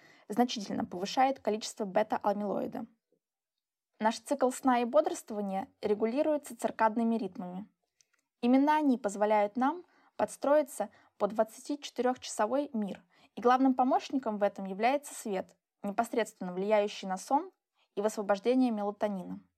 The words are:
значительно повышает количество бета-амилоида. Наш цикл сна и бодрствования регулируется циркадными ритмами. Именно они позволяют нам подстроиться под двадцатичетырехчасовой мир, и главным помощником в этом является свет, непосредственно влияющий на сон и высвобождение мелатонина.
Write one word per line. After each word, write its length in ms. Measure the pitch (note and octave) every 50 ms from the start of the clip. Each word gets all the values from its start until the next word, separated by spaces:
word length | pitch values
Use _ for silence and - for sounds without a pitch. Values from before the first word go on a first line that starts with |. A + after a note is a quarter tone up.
| _ - _ _ _ -
значительно 560 | G#3+ G#3 B3 B3 - A#3+ G3 - - - -
повышает 540 | - - F3 F#3 G3+ - - C4 C4+ C4+ C4+
количество 460 | - - G#3 A3 - - - - A#3
бета-амилоида. 1000 | F#3+ F#3 G#3+ A3 A3 B3+ - - G#3+ G3+ G#3 G#3 G3+ F#3+ - - - - - - - _ _ _ _ _ _ _ _ _ _ _ _ _ _ _ _ _ _ _ _ _ -
Наш 200 | G#3+ G#3+ A#3 -
цикл 300 | - - C#4+ C4+ C4+ B3+
сна 300 | C4 - - C4 B3 A#3+
и 60 | A#3+
бодрствования 840 | A#3 B3+ D4 D#4+ F4 F4 - - - A#3 G#3 G#3 G3 F#3+ F#3+ F#3+ - _ -
регулируется 760 | - G#3+ G#3 G#3 A3 A3+ A3+ C4+ D4+ D#4 D4+ D4 D4 - A#3+ -
циркадными 580 | - A3 - - A3+ A3 G#3+ A#3 A#3 A3+ A3+
ритмами. 520 | A3 - F#3+ - - F3+ F3+ F3+ F#3 G#3+ - _ _ _ _ _ _ _ _ _ _ _ _ _ _
Именно 340 | - A#3+ B3+ C4+ C#4 D4 D4+
они 220 | D#4 D#4 C#4+ B3+ A3+
позволяют 600 | - G#3 G3 G#3 G#3 G#3 G#3+ G#3+ G3+ G#3 G#3 B3
нам 260 | B3 C4+ D#4+ F4+ F4 _ _ _ _ _ _
подстроиться 760 | - G#3+ G#3 - - - C4 C#4+ D4+ D4 B3+ - - G3+ G#3 _ _ _ _ _ -
под 160 | G#3 G3+ A3
двадцатичетырехчасовой 1400 | A3 A3 A3 - - - - D4 C#4+ - - - - A#3+ B3 B3+ B3+ - - - - G#3+ G#3+ A#3+ C4+ D4 C#4 -
мир, 300 | A3 G#3 G3 G#3+ - _ _ _ _ _ _ -
и 60 | -
главным 340 | G#3 A#3+ B3 B3+ C4+ C4+ B3+
помощником 640 | B3+ B3+ B3 D#4 F#4+ - - - C4+ - A3+ G#3+ G3+
в 40 | G3+
этом 220 | G3+ G3+ - G3
является 480 | F#3+ F#3+ F#3+ A3 A#3+ C#4 C#4+ C#4+ - -
свет, 420 | - - A3+ G3 F#3 F#3 - - _ _ _ _ _ -
непосредственно 720 | G3+ G3 - A#3 - - A#3+ G#3+ G#3+ - - F#3 F#3 F3+
влияющий 540 | F3+ F#3+ G#3 G#3+ G#3+ G#3 G#3+ - - - F#3+
на 100 | F#3 F#3+
сон 340 | - - C4+ C#4+ F#4 F#4+ - _ _ _ _ _ _ _ -
и 60 | -
высвобождение 680 | G3+ G#3+ A3 - G#3 G3 G#3 G3 F#3+ A#3 B3 C4 B3+ B3
мелатонина. 680 | A3+ G#3 G3+ G3+ G#3 - - G#3 G3+ F#3+ F3 F3+ F#3+ G3+ - _ _